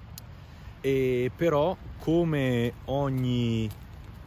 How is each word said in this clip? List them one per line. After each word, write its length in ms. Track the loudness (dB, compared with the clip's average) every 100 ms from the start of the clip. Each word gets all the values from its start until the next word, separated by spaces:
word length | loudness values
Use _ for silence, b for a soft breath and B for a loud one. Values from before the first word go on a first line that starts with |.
| -16 -14 -14 B B B B B
E 500 | 0 2 4 2 0
però, 420 | 2 2 4 2 0 -8 -6
come 720 | 2 4 4 2 2 2 2 -2 -4
ogni 840 | 0 0 0 2 2 2 2 0 -4 -14 -16 -16 -16